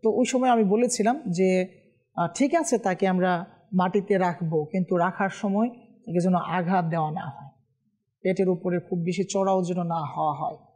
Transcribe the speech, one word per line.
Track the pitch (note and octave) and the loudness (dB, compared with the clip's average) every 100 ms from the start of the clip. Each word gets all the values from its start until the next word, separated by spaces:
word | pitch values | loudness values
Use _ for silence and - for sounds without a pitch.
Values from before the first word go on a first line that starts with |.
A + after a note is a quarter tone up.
তো | A3 | 0
ওই | G#3+ | 2
সময় | B3+ B3+ B3+ | 2 2 2
আমি | A#3 | 4
বলেছিলাম | G#3 G#3 B3 - A3 C#4 A3+ | 4 4 2 0 0 0 -4
যে, | E3+ F#3 F#3 F#3 - _ _ _ - | 0 2 2 0 -8 _ _ _ -4
আহ, | E3+ | -4
ঠিক | - C4+ | 0 0
আছে, | E4 D#4 A#3 | 2 0 0
তাকে | G#3+ F3+ F#3+ | 0 0 0
আমরা | F#3 F#3 F3+ F#3 _ _ | 2 2 0 -4 _ _
মাটিতে | F#3 F#3 G3+ G3 G3 | 0 2 0 0 2
রাখবো, | F3+ E3+ E3+ D#3+ | 2 0 -2 -2
কিন্তু | D3+ F#3+ F3+ F3+ | -2 -4 0 0
রাখার | F3 F#3 G3 | 0 0 -4
সময় | - G#3 G3+ A#3 B3 - _ - | -4 -2 0 -2 -4 -20 _ -4
তাকে | E3+ | 0
যেন | F3 | 2
আঘাত | F3+ - F3+ E3+ F#3+ | 2 0 -4 0 0
দেওয়া | E3+ E3 D#3 | 0 -2 -2
না | D#3 | -4
হয়, | E3+ - - _ _ _ _ _ _ _ | -10 -14 -20 _ _ _ _ _ _ _
পেটের | F3+ F#3 F#3+ | -2 2 2
উপরে | F3 F#3 F3 | 2 0 -2
খুব | F3 F3+ | -2 -4
বেশি | E3+ F3 | -2 -2
চড়াও | F#3+ G3+ F#3+ F#3+ | -2 0 2 2
যেন | F3 F3+ | 0 -2
না | E3+ E3 D3 D#3+ | -2 -4 -4 -2
হওয়া | D#3 | -2
হয়। | C#3+ D#3+ D#3 _ | -2 -6 -8 _